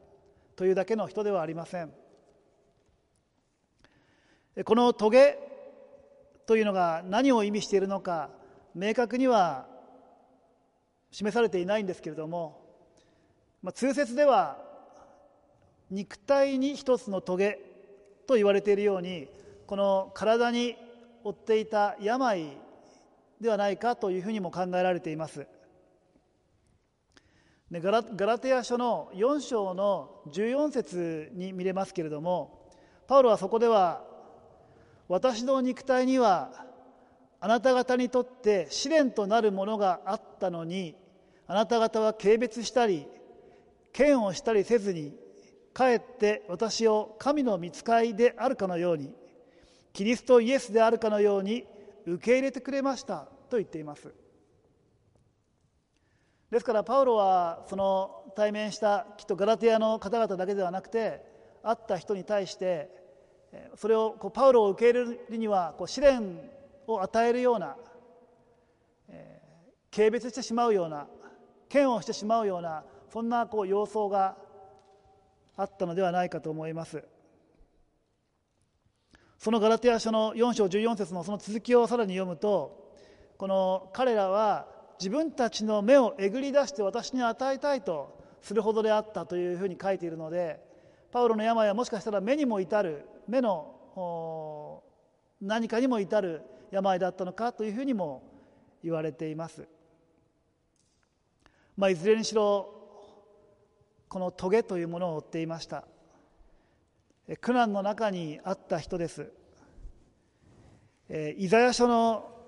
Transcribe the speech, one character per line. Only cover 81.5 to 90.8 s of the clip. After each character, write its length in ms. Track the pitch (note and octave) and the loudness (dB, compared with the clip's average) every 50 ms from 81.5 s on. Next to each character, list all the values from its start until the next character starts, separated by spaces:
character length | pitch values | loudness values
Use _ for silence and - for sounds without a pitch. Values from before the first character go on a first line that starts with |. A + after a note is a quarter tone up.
| G#3+ A3+ | -8 -6
き 140 | - A#3+ B3 | 0 4 4
を 120 | A#3+ A#3 | 4 4
さ 100 | G3 A#3+ | 4 2
ら 80 | A#3+ A3 | 0 -2
に 100 | F#3+ F3+ | -2 -2
読 140 | F#3+ F#3+ F3+ | -4 -4 -6
む 80 | F3 | -6
と、 560 | - - G#3 G3+ E3+ C#3 B2+ - - - - - - - - - - - _ _ | -4 0 0 0 0 -2 -4 -10 -16 -20 -20 -20 -20 -20 -20 -20 -20 -20 _ _
こ 100 | - G3 | -10 -4
の 440 | F#3+ F#3+ F#3+ F#3+ F#3 F#3 F#3+ F#3 - | -2 0 0 2 0 0 -2 -6 -8
彼 220 | - - C4 B3+ A3+ | -6 -2 0 0 2
ら 140 | G#3 F#3+ F#3 | 2 2 2
は 360 | F#3+ G#3 A3 G#3 F3+ D3 - - - - - - - - | 2 2 2 2 0 -2 -4 -10 -18 -20 -20 -20 -14 -10
自 120 | F3+ F#3+ | -6 -4
分 200 | G#3+ D4+ E4 D4+ | -2 -2 -2 -2
た 180 | - - A#3+ A3 | -2 -2 -4 -2
ち 160 | - - G#3+ | -2 -4 -2
の 160 | G#3+ G#3+ G#3 | -2 0 0
目 160 | G3 A3 C#4 C#4 | 4 6 6 6
を 160 | B3 G3+ - - | 6 4 0 -2
え 100 | G3 G3 | -2 -2
ぐ 120 | G3 C4 | -2 -2
り 100 | C4+ C#4 | -4 0
出 140 | B3+ C#4+ C4+ | 2 2 2
し 60 | - | 2
て 100 | - A3 | -2 -4
私 300 | G3+ F#3+ F#3+ A#3 A3+ - | -4 -2 -4 -4 -6 -6
に 100 | - B3+ | -4 -2
与 320 | B3 A#3 A3+ - B3+ C4+ C4+ | -2 -2 -2 -2 -4 -4 -4
え 40 | C4+ | -2
た 160 | D4 C#4+ C#4 | -2 -2 -2
い 80 | B3+ | -2
と 360 | - F#3+ E3 C#3+ C3+ - - - - - - - | -2 -4 -4 -4 -6 -10 -16 -20 -20 -20 -20 -20
す 120 | - - | -14 -4
る 100 | G3+ A3 | -4 -2
ほ 100 | F#3+ A3 | 0 0
ど 100 | G#3+ A3 | 0 0
で 100 | G#3+ A3 | 2 2
あ 60 | G#3+ G#3+ | 2 2
っ 120 | G#3+ G#3+ | 0 -2
た 140 | - F#3 E3+ | -6 -10 -8
と 100 | - F3+ | -6 -4
い 180 | F3+ F3 F3+ F3+ | -4 -2 -2 -4
う 20 | |
ふ 60 | F3 | -4
う 60 | G3 F#3+ | -4 -6
に 100 | F3 - | -6 -4
書 120 | F3 G3 | -4 -4
い 60 | G3 F3 | -4 -2
て 80 | E3+ | -4
い 40 | E3+ | -8
る 60 | D#3+ | -8
の 140 | D#3+ D#3+ D#3 | -8 -8 -6
で、 300 | E3 F3 F3 D#3+ C#3+ - - - - - | -4 -4 -4 -4 -6 -10 -16 -20 -20 -20